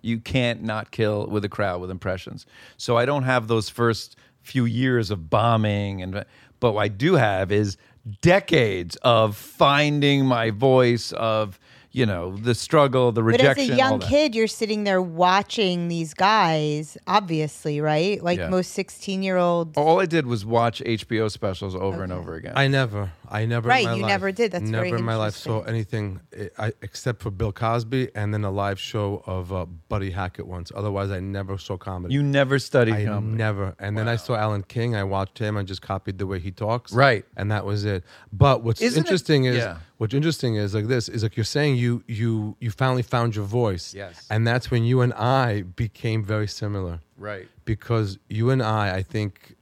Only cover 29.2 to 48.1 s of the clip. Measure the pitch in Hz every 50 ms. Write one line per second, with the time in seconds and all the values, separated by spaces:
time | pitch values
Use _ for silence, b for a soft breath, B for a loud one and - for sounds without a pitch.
29.2 | - - 95 92 90 87 95 92 87 87 87 82 - _ 113 104 98 98 87 98
30.2 | 95 92 - - - - 92 87 85 - - 98 101 107 98 98 98 98 98 92
31.2 | 92 98 98 98 98 92 98 92 - - 101 87 - 98 92 90 90 87 131 143
32.2 | 147 143 139 139 139 127 139 135 - - - 135 120 110 110 107 107 110 104 101
33.2 | 104 107 110 110 110 110 104 98 98 95 - _ 98 101 104 107 110 117 117 117
34.2 | - - 123 107 107 107 104 101 95 _ - 120 117 120 117 104 98 98 98 95
35.2 | 95 - _ - 113 107 104 104 98 92 98 - - - 98 95 _ - 98 92
36.2 | 98 95 98 92 82 98 90 - 110 104 117 123 - - 101 120 135 139 120 98
37.2 | - _ _ - 98 104 107 104 95 101 104 104 101 107 101 92 - B B B
38.2 | B B - 95 139 143 131 117 117 113 110 - 220 247 247 156 165 - 196 170
39.2 | - - 156 139 131 127 123 120 117 101 85 80 80 _ _ _ 117 107 135 139
40.2 | 151 165 151 - - 123 110 107 104 98 98 110 104 113 131 123 110 - - 117
41.2 | 104 110 - - 107 - - 147 147 147 135 123 120 120 120 117 - - 117 104
42.2 | 117 117 113 110 104 107 - _ - 117 - - 131 131 127 127 123 - - 120
43.2 | 117 117 104 107 104 98 107 123 120 107 95 85 - - - 98 101 90 85 -
44.2 | - - 107 110 113 117 120 131 - - 127 117 113 117 127 131 123 123 117 110
45.2 | 107 123 131 135 127 120 104 104 92 90 87 - 117 104 _ - - 117 110 110
46.2 | 104 98 110 107 107 98 - - 107 104 104 98 95 87 85 80 - _ _ -
47.2 | 98 107 104 95 90 - _ - _ - 110 101 - - 120 113 107 98